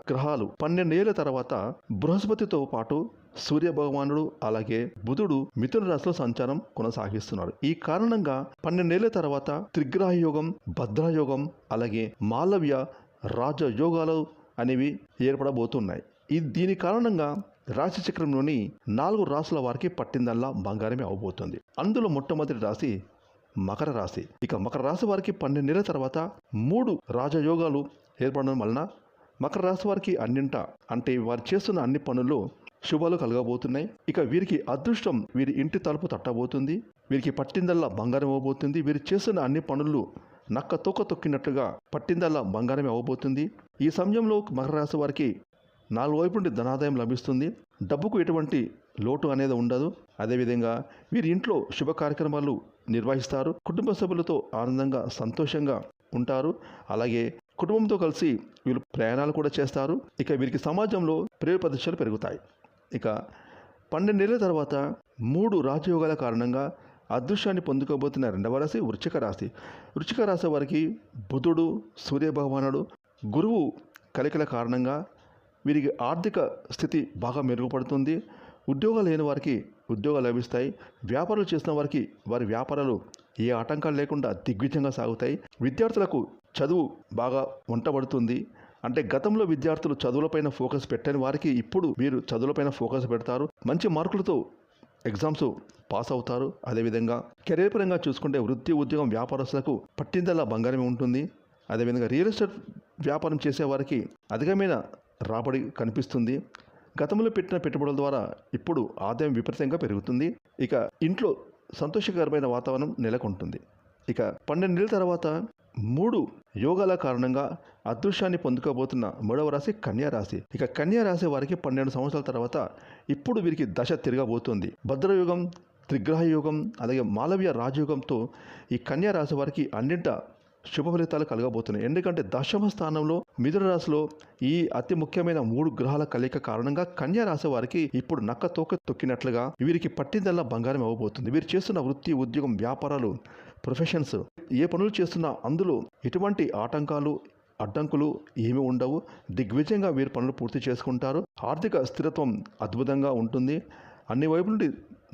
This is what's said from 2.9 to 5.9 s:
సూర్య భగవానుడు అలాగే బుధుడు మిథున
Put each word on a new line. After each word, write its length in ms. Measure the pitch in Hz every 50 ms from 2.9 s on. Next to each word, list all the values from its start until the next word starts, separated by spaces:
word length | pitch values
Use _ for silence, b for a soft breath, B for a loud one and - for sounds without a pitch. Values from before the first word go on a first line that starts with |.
| 143 147 175 233 - - - - - - -
సూర్య 260 | - - 156 160 175 160
భగవానుడు 460 | 151 147 143 135 139 139 143 147 151 156 - - - -
అలాగే 320 | 110 107 110 110 - 113 113 120 - - - 98
బుధుడు 300 | 110 131 - 214 190 151 135 135 - - -
మిథున 240 | 110 127 - 226 208 185